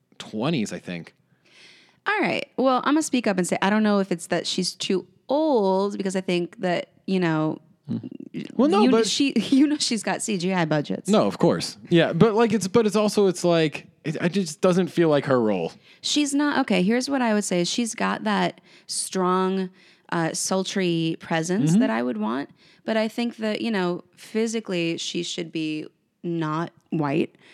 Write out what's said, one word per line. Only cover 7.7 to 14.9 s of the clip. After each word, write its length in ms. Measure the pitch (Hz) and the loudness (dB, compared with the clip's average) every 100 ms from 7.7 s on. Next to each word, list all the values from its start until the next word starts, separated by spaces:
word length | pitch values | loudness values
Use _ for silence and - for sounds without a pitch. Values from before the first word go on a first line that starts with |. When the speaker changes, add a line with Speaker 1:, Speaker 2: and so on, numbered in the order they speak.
| _ - | _ -8
Speaker 1:
Hmm. 100 | 117 - - - - - - | -8 -8 -14 -14 -12 -10 0
Well, 140 | 277 | 2
no, 140 | 381 | 6
Speaker 2:
you, 80 | 262 | 6
Speaker 1:
but 160 | 226 220 | 4 2
Speaker 2:
she, 260 | - 285 247 | 2 2 2
<laughs> 140 | 185 | 2
you 160 | 269 294 | 4 4
know, 120 | 294 | 2
she's 260 | - 226 | -2 -2
got 180 | 196 185 | -2 -4
C 160 | - 202 | -2 -2
G 160 | 175 | 0
I 120 | 185 160 | 0 2
budgets. 440 | 151 143 - - | 0 -2 -6 2
Speaker 1:
No, 160 | 208 107 | 2 2
of 140 | - | 2
course. 380 | 170 90 - - - | 2 2 -2 -10 2
Yeah. 240 | 170 139 | 4 4
But, 200 | 160 220 208 | 4 4 6
like, 180 | 233 | 2
it's, 140 | 214 190 | 2 2
but 180 | 240 214 | 2 2
it's 100 | 208 | 2
also, 300 | 208 208 196 | 2 4 2
it's 180 | 175 | 2
like, 440 | 175 170 160 - - _ | 2 2 2 -2 -14 _
it, 120 | 147 160 | -8 -2
it 80 | 175 | -2
just 300 | 185 175 - | 0 -4 0
doesn't 280 | 185 180 | 2 4
feel 200 | 170 | 2